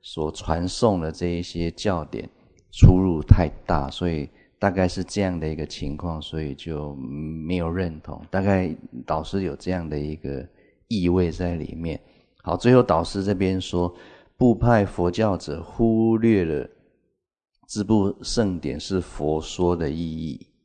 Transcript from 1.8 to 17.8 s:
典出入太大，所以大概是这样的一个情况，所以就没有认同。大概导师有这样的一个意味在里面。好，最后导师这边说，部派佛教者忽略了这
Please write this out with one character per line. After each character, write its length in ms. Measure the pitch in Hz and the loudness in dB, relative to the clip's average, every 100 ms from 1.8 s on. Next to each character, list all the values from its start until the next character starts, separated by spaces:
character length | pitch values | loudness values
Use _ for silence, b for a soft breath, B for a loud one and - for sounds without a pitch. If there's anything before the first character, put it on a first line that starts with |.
| - 90 | -2 -2
典 240 | 76 57 - _ _ _ _ | -4 -10 -12 _ _ _ _
出 260 | - - 92 | 8 8 8
入 240 | 95 82 | 4 0
太 260 | 73 95 80 - - | 4 6 6 -2 -2
大， 200 | 82 69 | -2 -2
所 180 | - 87 | -4 -4
以 180 | 80 71 b b _ | -2 -6 b b _
大 140 | 101 | 0
概 160 | 92 90 | 2 0
是 160 | 95 | 0
这 180 | 90 - | -6 -2
样 180 | 98 87 | -2 -2
的 80 | 78 | -4
一 80 | 78 | -6
个 80 | 76 | -8
情 280 | - 78 76 | -6 -8 -6
况， 240 | 85 80 | -6 -6
所 220 | 76 80 | -8 -6
以 140 | 76 69 | -6 -8
就 400 | - 78 73 71 | -8 -8 -8 -10
没 600 | 62 71 78 80 78 90 | -10 -8 -8 -8 -4 -2
有 120 | 82 | -2
认 320 | 87 90 78 | -2 -4 -6
同。 180 | - 76 - | -14 -14 -6
大 100 | 95 | -2
概 340 | 98 95 90 78 - 62 - | 2 2 0 -6 -12 -16 -6
导 180 | 78 | -4
师 200 | 80 98 | -4 -4
有 120 | 92 87 | -4 -6
这 160 | - | -6
样 160 | 92 80 | -6 -4
的 100 | 73 | -6
一 180 | 73 78 | -6 -8
个 300 | - 67 - b b b _ | -8 -10 -12 b b b _
意 200 | 113 87 | -2 2
味 240 | 90 87 | 2 0
在 240 | 80 90 85 | -2 -4 -4
里 200 | 73 80 | -8 -8
面。 260 | 82 78 b b b b | -8 -10 b b b b
好， 160 | - 85 | -4 2
最 160 | 120 | 6
后 80 | 127 | 6
导 220 | 120 80 | 8 2
师 200 | 85 101 | 2 -2
这 120 | 98 92 | -2 0
边 260 | 95 92 | 0 0
说， 340 | - 87 87 B B B B _ | -2 0 -2 B B B B _
部 200 | 123 110 | 4 4
派 280 | 120 113 | 4 4
佛 260 | 98 - 87 | 4 0 0
教 280 | 87 110 87 | 2 0 0
者 260 | - 76 | -4 -10
忽 540 | 85 - 113 113 113 113 | -10 0 2 4 4 4
略 260 | 113 107 | 4 4
了 240 | 82 76 - _ _ _ _ _ _ _ _ _ _ | 2 -2 -6 _ _ _ _ _ _ _ _ _ _
这 160 | 107 | -6